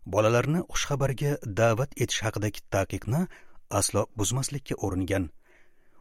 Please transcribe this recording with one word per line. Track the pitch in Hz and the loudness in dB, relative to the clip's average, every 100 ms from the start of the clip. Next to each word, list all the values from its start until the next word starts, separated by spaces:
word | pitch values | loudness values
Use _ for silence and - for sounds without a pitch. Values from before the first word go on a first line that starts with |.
bolalarni | 80 98 110 120 127 170 | -2 4 6 4 2 0
xushxabarga | - - - 139 139 123 143 143 117 98 | 0 -2 -2 0 0 0 -2 -2 -2 2
da'vat | 113 110 107 | 4 4 0
etish | - 120 - | -2 -2 -2
haqidagi | 110 107 104 - - | -2 -2 -2 -4 -2
taqiqni | 98 95 98 95 143 185 - - - - | 0 0 -2 -2 0 -2 -6 -20 -18 -2
aslo | 101 - 104 107 | 0 2 2 0
buzmaslikka | 104 101 127 - 139 - - | -2 -2 -2 -4 -6 -6 -4
uringan. | 101 90 90 95 87 - - - - - - - | -2 0 0 0 -2 -8 -20 -20 -20 -20 -20 -18